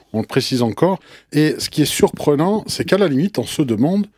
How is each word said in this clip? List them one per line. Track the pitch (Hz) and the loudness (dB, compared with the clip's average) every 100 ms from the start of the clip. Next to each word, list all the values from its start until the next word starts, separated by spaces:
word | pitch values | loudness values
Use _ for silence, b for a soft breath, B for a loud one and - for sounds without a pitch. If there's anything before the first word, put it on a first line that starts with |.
| B | B
on | 110 | -6
le | 107 | -2
précise | 139 - 131 | -2 -2 0
encore. | 120 107 170 190 B B B | -2 2 0 0 B B B
Et | 147 156 120 | 0 0 0
ce | - | -6
qui | - | -2
est | 143 | -2
surprenant, | - 196 - - 147 170 208 - | 2 0 0 0 2 2 0 -4
c'est | - - | -6 0
qu'à | 190 | 2
la | 190 | 2
limite, | 135 190 - | 2 0 -2
on | 117 | -6
se | - | -2
demande | 143 107 139 196 202 | -2 2 2 0 -4